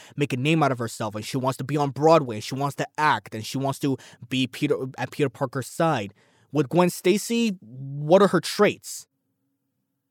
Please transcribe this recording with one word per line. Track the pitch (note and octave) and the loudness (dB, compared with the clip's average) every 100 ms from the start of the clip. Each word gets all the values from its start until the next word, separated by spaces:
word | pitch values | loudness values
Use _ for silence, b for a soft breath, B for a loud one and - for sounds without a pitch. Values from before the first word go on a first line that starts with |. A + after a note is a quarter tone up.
| B | B
make | - D3 | -6 -4
a | B2 | -2
name | C#3 D#3+ | 0 2
out | C#3+ | 2
of | B2 | 0
herself, | A2+ - A2 | -6 -6 -8
and | G#2+ | -8
she | G#2+ C#3 | -6 -4
wants | C3 - | -4 -4
to | |
be | C3+ | -4
on | D3 C#3+ | -2 -2
Broadway, | B2 D#3 E3 B2+ G#2+ | 2 6 6 4 -6
she | - | -8
wants | C3 C#3+ - | -6 -4 -4
to | D3+ - | -6 0
act, | D3+ A2+ - | 0 0 -4
and | A2 A2 | -10 -6
she | C3 | -4
wants | C3+ C3 | -4 -2
to | D3 C3 B B - | -2 -2 B B -6
be | C3 C3 | -2 -2
Peter, | - D3 C#3 C3 C3 | -2 -2 -2 -4 -8
at | B2+ | -8
Peter | - C#3 | -2 -4
Parker's | - C3 C3+ - | -2 -6 -6 -6
side. | - E3 C3+ G2+ - _ _ _ | -2 0 0 -4 -12 _ _ _
With | D3 C3+ | -2 2
Gwen | E3+ F3+ | 4 2
Stacy, | - F3+ G3+ - A#3 A#3 F#3 | 2 2 2 0 0 0 -2
what | G#2+ C3 C3+ C#3+ D3 F#3+ | -12 -14 -12 -6 4 6
are | G3 | 6
her | F3 | 4
traits? | - - G3+ G#2 - - - _ _ _ _ _ _ _ _ _ _ | 0 2 2 2 -8 -16 -18 _ _ _ _ _ _ _ _ _ _